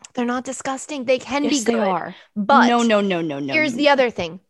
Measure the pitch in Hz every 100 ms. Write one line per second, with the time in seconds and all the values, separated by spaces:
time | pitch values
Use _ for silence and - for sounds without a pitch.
0 | - - 240 247 254 254 277 269 - 302
1 | 247 262 - 277 285 285 220 233 196 180
2 | - 185 - 214 202 277 240 240 233 208
3 | 202 175 165 139 143 311 311 240 294 277
4 | 247 202 170 185